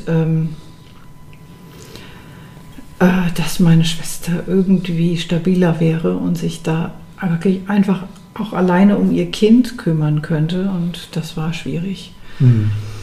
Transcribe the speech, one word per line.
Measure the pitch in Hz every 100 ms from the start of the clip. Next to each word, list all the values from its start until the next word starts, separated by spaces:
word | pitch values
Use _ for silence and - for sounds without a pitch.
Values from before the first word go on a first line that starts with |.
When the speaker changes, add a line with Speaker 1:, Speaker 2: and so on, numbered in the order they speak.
| -
Speaker 1:
ähm, | 165 160 160 160 - - - - - - - - - - - - - - - - - - - - - - - - -
äh, | 185 185 175
dass | 175 156 -
meine | 170 165
Schwester | 165 - 151 - - 170 -
irgendwie | 190 185 185 - 165 170 165
stabiler | - 170 185 180 175 156
wäre | 160 160 180 180
und | 180 170
sich | 165 -
da | 160 160 - - - -
wirklich | 185 165 196 190 -
einfach | 208 190 180 - - -
auch | - 202
alleine | - 185 180 202 190
um | 185
ihr | 170 170
Kind | - 214 240 247 -
kümmern | 170 160 151 151
könnte | - 156 156 180 196
und | 180 175 165 -
das | 165 160 -
war | 160
schwierig. | 160 - 156 190 185 - - - -
Speaker 2:
Mhm. | 127 113 104 104 - -